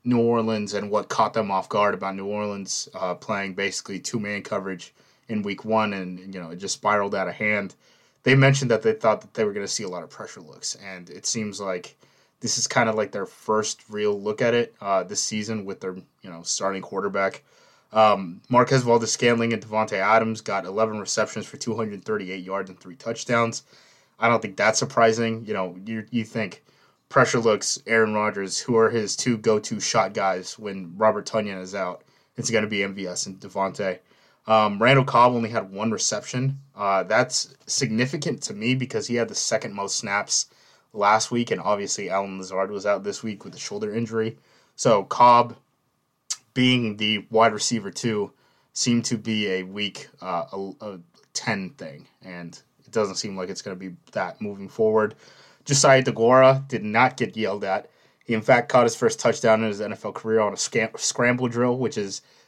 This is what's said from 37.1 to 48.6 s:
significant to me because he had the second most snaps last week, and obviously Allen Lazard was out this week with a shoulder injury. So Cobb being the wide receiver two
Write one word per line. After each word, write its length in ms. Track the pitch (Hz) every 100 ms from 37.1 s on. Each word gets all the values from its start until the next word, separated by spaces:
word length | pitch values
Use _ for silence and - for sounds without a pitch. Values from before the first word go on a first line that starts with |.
| 110 127 - - - -
significant 720 | - 107 110 131 160 160 120
to 100 | -
me 200 | 104 110
because 340 | 131 120 110 101
he 80 | 120
had 120 | 113
the 80 | 101
second 380 | - 110 -
most 240 | 101 101 -
snaps 480 | 104 101 101 - - _ _ _ _
last 380 | 104 104 110 -
week, 200 | 120 120
and 80 | 95
obviously 500 | 87 104 98 - 95
Allen 280 | 95 98 95
Lazard 320 | 92 92 95
was 160 | 104 101
out 180 | 101
this 200 | 101 98
week 200 | 110 101
with 120 | - -
a 40 |
shoulder 340 | - 104 107
injury. 440 | 110 113 113 110 - _ _ _ -
So 280 | 131 107
Cobb 520 | 95 - 123 120 117 - _ _ _ _ _ _ _ - _
being 440 | - 127 127 113 104
the 280 | 107 104 -
wide 240 | 110 113
receiver 360 | 107 - 117 98
two 440 | - 117 104 98 - _ _